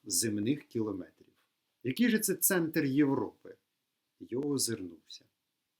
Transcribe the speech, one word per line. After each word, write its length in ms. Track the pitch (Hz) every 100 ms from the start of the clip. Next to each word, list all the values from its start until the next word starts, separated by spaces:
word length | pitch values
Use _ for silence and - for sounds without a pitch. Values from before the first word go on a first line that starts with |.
земних 600 | 107 - 117 104 107 147
кілометрів. 680 | - 117 107 95 82 _ - _ _ _ _ _
Який 240 | 127 135 240
же 100 | 214
це 160 | 202
центр 500 | 180 - 185 160 165
Європи? 720 | 143 135 143 131 95 - - - _ _ _ _ _ -
Йо 200 | 87 120
озирнувся. 840 | 147 135 120 107 90 82 - - _ _ _ _ _